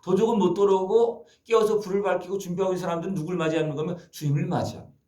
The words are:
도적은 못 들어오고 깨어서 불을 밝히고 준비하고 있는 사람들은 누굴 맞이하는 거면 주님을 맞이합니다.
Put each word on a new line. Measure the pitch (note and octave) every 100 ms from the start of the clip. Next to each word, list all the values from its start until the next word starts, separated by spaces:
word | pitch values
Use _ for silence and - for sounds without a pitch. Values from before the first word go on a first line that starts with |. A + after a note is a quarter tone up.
도적은 | F3 F#3+ A3+ A3
못 | F3+
들어오고 | F3 G3+ G3 F#3 A3+ A#3 - - _
깨어서 | _ A3+ G#3+ G3+
불을 | F#3 G3
밝히고 | F#3+ F3+ - G3
준비하고 | F3 F3 F#3+
있는 | F3
사람들은 | F3 E3+ F3+
누굴 | D3+ D#3 F3+
맞이하는 | D#3 D#3 D3+ C#3+
거면 | E3+ E3+ -
주님을 | - D3+ D3 -
맞이합니다. | C#3+ G#2 - - _